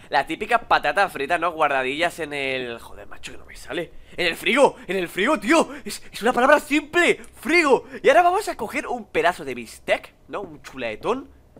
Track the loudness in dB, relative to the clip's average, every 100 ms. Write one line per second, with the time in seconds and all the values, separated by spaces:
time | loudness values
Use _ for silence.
0 | -2 -2 0 -4 0 0 2 2 2 2
1 | 0 0 0 2 0 0 2 2 0 0
2 | -2 -2 -8 -4 -4 -4 -6 -10 -14 -16
3 | -14 -14 -12 -14 -16 -16 -10 -8 -8 -12
4 | -12 -4 -4 -2 0 4 4 2 -6 -4
5 | -4 0 0 2 4 4 2 -4 -12 -12
6 | -14 -4 0 2 6 4 4 -2 0 2
7 | 2 2 -4 -10 0 2 4 2 0 0
8 | 4 6 6 2 -2 -6 -6 -6 -6 -8
9 | -4 0 2 0 -6 -10 -12 -8 -2 -2
10 | -4 _ -12 -10 -10 -14 -16 -8 -8 -4
11 | -4 -4 -6 -20 _